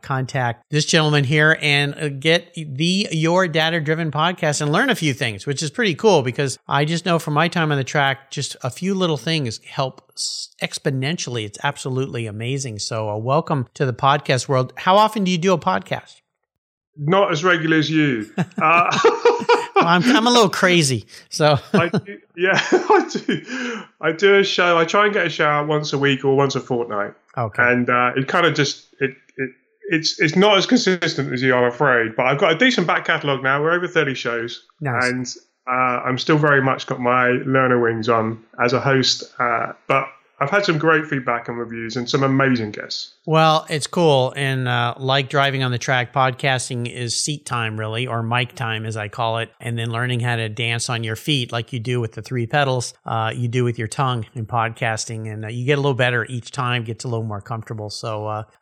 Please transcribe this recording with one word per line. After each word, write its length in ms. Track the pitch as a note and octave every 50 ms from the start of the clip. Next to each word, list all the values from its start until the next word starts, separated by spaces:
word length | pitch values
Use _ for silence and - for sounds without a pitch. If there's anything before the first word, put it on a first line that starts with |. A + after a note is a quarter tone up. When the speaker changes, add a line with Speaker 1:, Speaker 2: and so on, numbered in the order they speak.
Speaker 1:
contact 600 | - - C3+ C3 C3 - - C3+ B2 A#2+ A2+ - _ -
this 160 | D3 D3+ D3+
gentleman 400 | - - E3 D#3 D3+ D3+ C#3+ C#3
here 320 | B2 D#3 D3+ D3+ D#3 D#3+ -
and, 340 | - D3 C#3+ C#3+ C#3+ C#3+ C#3+
uh, 120 | - D#3
get 460 | D3 C#3 C3+ C#3 D#3+ E3 E3+ E3+ - -
the 540 | E3 D#3 D3+ C3 C3 E3 F3 F#3 F#3+ G#3 -
Your 340 | D#3+ D#3 D#3 D#3+ F3 F#3 F#3+ E3+
Data 320 | D3 D#3+ D#3 D#3+ E3+ E3+
Driven 280 | D3 D3+ D#3+ E3 E3+ D#3
podcast 520 | C3+ D3+ D#3+ F3+ F#3 - E3+ D3+ D3 -
and 100 | D3+ D3
learn 180 | D3+ G3 C4 C4+
a 60 | G#3
few 180 | - E3 D3 B2
things, 320 | - C3+ A#2 G#2 F#2+ -
which 160 | C#3 C#3+ -
is 80 | E3 C#3+
pretty 260 | - - A#3 G3+ D3+
cool 260 | - - A3 F#3+ C#3+
because 360 | A#2+ C3 A#2 - C#3+ C3 - - _
I 200 | - C#3 C#3 D3+
just 200 | D3+ E3+ E3 -
know 140 | F#3 E3+ D#3+
from 140 | - D#3 D3
my 160 | D3 E3 E3+
time 240 | - F3+ D#3 D3+ D3
on 40 |
the 60 | C#3 B2+
track, 480 | - - D3+ C#3 C3+ C3 - - _
just 240 | - D3 C3 - - - -
a 60 | B2+
few 240 | - - F3+ F#3+ G3
little 240 | F#3+ F#3 E3 D#3
things 420 | C#3 - E3 D#3+ D#3 C#3 A2+ G#2+ - -
help 360 | - - - C3+ C3 - - - _ _
s-, 360 | - - - - - - - _ -
exponentially. 840 | - - - - - D#3 C3+ C3 C3 C#3 F3 - - - A#2+ A#2 G#2+
It's 140 | G2+ - - -
absolutely 640 | C#3+ C#3 - - C#3+ B2+ C3 C3+ C#3 C3 A#2+ A2+
amazing. 540 | G#2+ G2+ G#2+ A2+ B2 C#3 C#3 C3 B2 G#2+ G#2
So, 300 | - - B2 A2 A2 G#2+
uh, 80 | G#2
welcome 500 | G#2+ A2 B2+ C#3 D#3+ E3 - D#3+ C3+ A#2+ - -
to 100 | - D3
the 80 | B2+ A#2
podcast 560 | - C#3 C3+ C#3+ D3 - - C3+ B2 - -
world. 240 | C3+ B2+ B2+ B2+ -
How 220 | - - F#3 F#3+
often 260 | G#3 G#3+ G#3+ - A3+ F#3+
do 80 | F3+
you 60 | F3+
do 160 | E3+ E3+ F#3+ F#3
a 40 |
podcast? 640 | D3+ - F#3 F#3 F#3+ F#3 - - - - - - _ _ _ _ _ _ _ _ _ _ _ _ _ _ _ _
Speaker 2:
Not 340 | D3+ C#3+ D3+ F#3 G3 G3+ G3
as 120 | E3+ D3 F3
regular 340 | F#3 F3 E3+ D#3 D#3+ D#3+
as 120 | D#3 D3+ C#3+
you. 400 | D#3+ D#3 D3+ C#3+ B2 A2 G#2+ - -
Speaker 1:
<laughs> 80 | - E3 - - -
Speaker 2:
Uh, 280 | E3 D#3 E3+ E3+ F3 -
<laughs> 840 | - - - A4+ - - - A#4+ A#4 A#4+ - - A#4 A#4 - - -
Speaker 1:
I'm, 260 | G4+ - E3+ F3 F3+ G3+
I'm 240 | B3 C#4 - A3+
a 20 | A#3+
little 200 | B3 A#3+ G#3+ F3
crazy, 560 | - - G3 F3+ F3+ E3+ D3+ C3+ B2+ G#2+ - - - - - _
so. 280 | - - D#3 D3+ D3 B2 -
<laughs> 80 | - -
Speaker 2:
I 140 | F#3 E3+
do, 320 | E3+ D#3 C3+ - - - - _ _ _
yeah, 160 | E3+ F3 F#3+ F#3
<laughs> 80 | -
I 480 | - - - F4 - - G#4+ F4+ - -
do. 720 | - - - - G3+ D3 - A3+ B3+ C4 B3 A#3+ A#3 G#3 - - _ -
I 100 | D#3 D#3+
do 280 | D#3+ D#3+ G3+ G3 G3+ G3
a 40 | G3
show. 340 | G3 - - F3+ F3 E3+
I 60 | E3 E3
try 220 | D#3+ - G3+ G#3
and 80 | G#3 G3+
get 140 | G3+ F3
a 20 | E3
show 180 | D3+ - D#3+
out 200 | D3+ D3 D3 D3
once 260 | D#3 D3+ D3+ D3+ - D3+
a 40 |
week 280 | C#3 C#3 C#3 C3+ C3+ C#3+
or 100 | C#3 C3+
once 200 | C3+ C#3 C3+ C3
a 40 | B2+
fortnight. 540 | A#2+ - B2+ A#2+ A#2 - G#2+ G2+ G2+ - - _ _ _ -
Speaker 1:
Okay. 260 | B2+ A#2 G#2+ - - B2
Speaker 2:
And, 260 | B2 B2 B2 A#2+ B2+
uh, 220 | B2 B2 B2 B2 B2+
it 100 | C3+ C3+
kinda 240 | - - F3+ E3+ D#3+
just, 360 | D3 - C#3 C#3 - - - _ _ -
it, 120 | C#3 B2+ - - _ _ _
it, 140 | - C3 B2 - _ _ _ _ _ - G3+
it's, 300 | E3+ D#3 D#3+ - - -
it's 160 | F#3 D3+ D#3
not 220 | F#3 G3 G#3+ G3+
as 80 | F#3+ D#3+
consistent 680 | - B3+ A#3+ - F#3+ F#3 F3 E3+ D#3 - D3 C3+ C#3+
as 100 | C3+ B2
you, 140 | C3 C3 B2+
I'm 80 | B2 B2
afraid, 540 | A#2+ B2 - D3+ C3+ B2 A#2 A2+ A2+ A2+
but 80 | - B2
I've 120 | B2+ C#3+
got 140 | D3 G3+ E3
a 60 | E3
decent 300 | D#3 B3+ C4 B3 - E3+
back 180 | D#3 F3+ E3 E3
catalogue 360 | - E3+ D3 D3+ D3 C#3 B2
now. 200 | C3 C3 C#3 D3
We're 100 | D3 D#3+
over 160 | F3 F3 F3+
thirty 280 | E3+ - E3 D3+ C#3 B2+
shows. 500 | - - B2 A#2 A#2 A2+ A#2+ - - _ _ _ -
Speaker 1:
Nice. 240 | D3+ C#3 A#2+ B2 B2+
Speaker 2:
And, 220 | B2 B2+ B2+ B2 B2 - - _ _ _ _ _
uh, 340 | B2+ B2+ B2+ B2+ B2 B2 B2 C3+
I'm 140 | B2+ B2+
still 200 | B2+ - - D#3+
very 240 | D3+ D#3 D3 C#3+ C#3
much 240 | C3 C3 B2+ B2+ -
got 140 | - C3 A#2
my 280 | B2 A#2+ B2 B2+ B2 B2 B2 C3+ -
learner 340 | C3+ C3+ C3+ C3 B2+ B2 A#2+
wings 300 | A#2+ A2+ A#2 A2+ A2 A#2+
on 340 | A#2 A2+ A2 A2 A2+ A2+ - _ _ -
as 120 | A#2+ B2 C3
a 80 | A#2+
host, 420 | - C#3 C3+ C3 B2 - - - - - - -
uh, 340 | B2 A#2+ A#2 A2+ - - - _ _
but 200 | - C#3 C3+ C3+ - - _ _ _ _ -
I've 80 | C#3+ C#3+
had 140 | G3 G3+ G3
some 140 | - E3
great 280 | D3 D#3 E3 D#3+ D#3 D#3
feedback 440 | D3+ D3 C3+ B2 B2+ A#2+ A#2 - -
and 100 | A#2 A#2+
reviews 380 | A#2+ A#2 A#2 A2+ A2+ A2+ A2+
and 120 | B2 A#2+ B2
some 140 | - C#3 C3+
amazing 480 | C3+ C3+ C3+ C3+ C3+ B2+ A#2 A2 G#2
guests. 420 | G#2 - - - - - - - _ _ _
Speaker 1:
Well, 400 | D#3+ D#3 D#3 D#3+ D#3+ D#3 D#3+ - -
it's 180 | E3+ D3 -
cool. 460 | - - F3+ E3+ D#3 C#3 C3 B2+ C3 -
And, 320 | C#3 C#3 C3+ C3+ C3 B2+ B2
uh, 260 | B2 A#2+ A#2+ A#2 -
like 320 | C#3+ C3 C3 C3+ C#3+ C3 B2
driving 340 | - C#3+ C#3 C#3 C3+ C3+ C3
on 80 | B2+
the 60 | B2
track, 360 | A#2 - - C3 B2+ A#2+ - -
podcasting 760 | C#3 C3 C3 B2 - - C#3 C3 B2 - - C3 A#2+ A#2+ A#2+
is 240 | - B2 B2 A#2 -
seat 320 | - - D#3 D3 C#3+ -
time, 320 | - B2 A#2+ A2+ A2 A2
really, 300 | G#2+ A2 A2 A2 A#2 B2+
or 160 | B2 A2+ A#2 A2+
mic 320 | A2+ A#2+ B2 B2+ B2 -
time, 300 | - A#2 A2+ A2 A2 A2
as 100 | A2 G#2+
I 140 | A2 G#2 G#2
call 300 | - - A#2 A2+ A2+ A2+
it. 120 | A2+ - _ -
And 180 | - A#2+ A#2
then 140 | A#2 A2+ A#2
learning 300 | A2+ A#2 B2 B2 B2 A#2
how 160 | A#2+ B2 A#2+
to 100 | A2+ A2+
dance 420 | A2 G#2+ A#2+ A#2 A#2 A#2 A#2 - -
on 140 | A#2+ A2+ A#2
your 140 | A2 A2+
feet 340 | - - - D3 C3 A#2+ -
like 220 | A#2+ A#2+ A2+ - C3+
you 60 | A#2+
do 180 | G#2+ B2+ B2 B2
with 140 | A#2 A2 -
the 80 | A2+
three 260 | G#2+ - C3 B2 A#2
pedals, 460 | A2 - D3 C#3+ C3 B2+ B2 A#2 - - _ -
uh, 280 | - A#2 A2+ A2 A2+ B2
you 140 | B2+ A#2+ A#2+
do 160 | A#2 B2+ B2
with 120 | A#2+ A2+
your 120 | - A2 G#2
tongue 360 | - - C#3 B2+ B2 A#2 G#2+ - -
in 120 | B2 A2
podcasting. 840 | - B2+ A#2 A2+ A2+ A2+ - B2+ A#2 A2 A2 - - A2+ A2 A2 A2
And, 120 | G#2+ G#2+ G#2+
uh, 60 | G#2+
you 160 | A#2+ A#2+ B2
get 120 | C3+ D3
a 40 | C#3+
little 120 | C#3 C#3+ C3
better 320 | A#2 B2 B2 B2 A#2+ A2
each 240 | - C3 A#2+ - -
time, 340 | - - B2+ B2 B2 B2 A2
gets 180 | A#2 A2 - -
a 60 | B2+
little 160 | A2+ A2+ A2+
more 160 | A2 G#2 G2+
comfortable. 480 | - - A#2+ A2+ G#2+ - A#2+ G#2+ G#2+ G#2
So, 360 | - - - A#2 G#2+ G#2+ G#2+
uh, 180 | G#2+ G#2+ G#2+ A2 - _ _